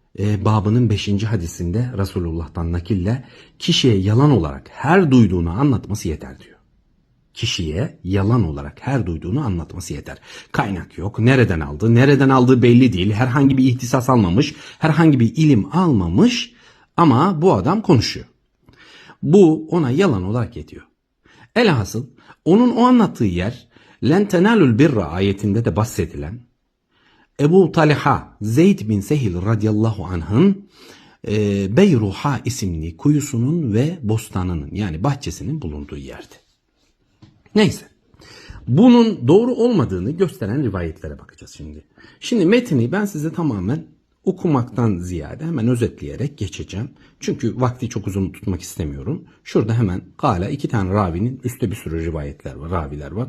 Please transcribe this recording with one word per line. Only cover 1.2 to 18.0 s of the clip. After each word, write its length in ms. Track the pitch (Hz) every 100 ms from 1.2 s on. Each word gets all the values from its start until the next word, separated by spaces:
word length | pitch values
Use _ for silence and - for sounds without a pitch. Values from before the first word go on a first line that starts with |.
| 110
hadisinde 640 | 110 82 - 87 104 123 113
Resulullah'tan 760 | 95 98 85 82 80 - 82
nakille, 540 | 87 - 101 90 127 - - - _
"Kişiye 380 | - 165 131 101
yalan 340 | 95 113 147
olarak 380 | 117 78 69 -
her 420 | - 135 190 165
duyduğunu 380 | 127 104 90 82
anlatması 580 | 92 147 117 - 104 87
yeter." 320 | 76 - -
diyor. 180 | - _ _ _ _ _ _ _ _
Kişiye 640 | - 117 - 80 78 151 -
yalan 400 | 90 98 98 123
olarak 340 | 85 71 73 -
her 240 | - 135 87
duyduğunu 340 | 80 - 131
anlatması 540 | 131 87 78 90 -
yeter. 240 | 73 - - - - -
Kaynak 460 | - 113 90 85 -
yok, 220 | 98 -
nereden 400 | 117 131 113 85
aldı, 360 | 73 76 113 117
nereden 340 | 139 139 135
aldığı 320 | 135 123 127
belli 320 | 120 120 131
değil, 180 | 92 101
herhangi 460 | 104 131 143 139 135
bir 60 |
ihtisas 460 | 131 120 120 135 123
almamış, 460 | 127 92 95 156 - - -
herhangi 400 | 156 156 165 131
bir 160 | 113 -
ilim 400 | 151 135 143 170
almamış 800 | 180 113 85 95 240 - - _ _ _ _ -
ama 440 | 165 117 185 156
bu 120 | 185
adam 280 | 117 98 214
konuşuyor. 440 | 208 135